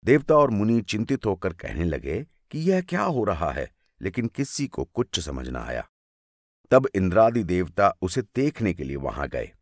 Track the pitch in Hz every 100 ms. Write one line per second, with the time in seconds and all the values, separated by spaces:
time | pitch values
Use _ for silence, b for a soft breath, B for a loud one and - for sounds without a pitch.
0 | 107 147 143 156 147 107 107 117 107 107
1 | 120 135 110 95 95 87 - 58 85 71
2 | 64 85 151 _ _ 147 165 185 180 175
3 | 196 139 107 87 80 67 64 _ _ _
4 | 95 95 117 - 139 - 139 - - -
5 | - - 76 67 64 64 58 60 - _
6 | _ _ _ _ _ _ _ 127 135 98
7 | 95 92 113 120 92 90 87 - 101 -
8 | 95 135 120 - 143 - 110 85 69 69
9 | 67 62 69 64 57 _